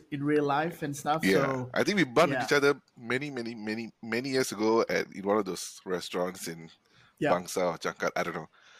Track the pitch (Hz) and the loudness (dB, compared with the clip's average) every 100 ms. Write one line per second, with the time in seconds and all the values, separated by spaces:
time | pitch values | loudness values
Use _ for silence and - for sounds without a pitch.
0 | - 143 143 151 143 139 165 165 151 143 | -8 -4 2 2 2 2 0 -4 -6 -4
1 | 147 156 180 190 - 131 123 - 127 202 | -2 0 4 4 2 -2 -2 0 2 2
2 | 135 120 175 135 113 143 139 143 _ - | 2 4 4 2 2 4 4 2 _ -14
3 | 117 123 147 131 113 117 107 110 113 - | -4 -4 -4 -6 -6 -6 -4 -4 -6 -10
4 | 117 113 135 131 131 101 110 113 - 87 | -4 -2 0 0 0 2 4 4 4 0
5 | - - 98 107 92 87 - - 98 90 | -2 -4 0 2 2 -4 -8 -12 -6 -4
6 | - 92 90 92 - 82 82 - _ _ | -4 -2 -2 -4 -10 -12 -14 -20 _ _
7 | _ - 143 90 90 - 90 82 90 - | _ -4 0 0 -2 0 0 0 -4 -4
8 | 87 - 87 85 80 _ - - | -2 -2 -2 -4 -10 _ -20 -20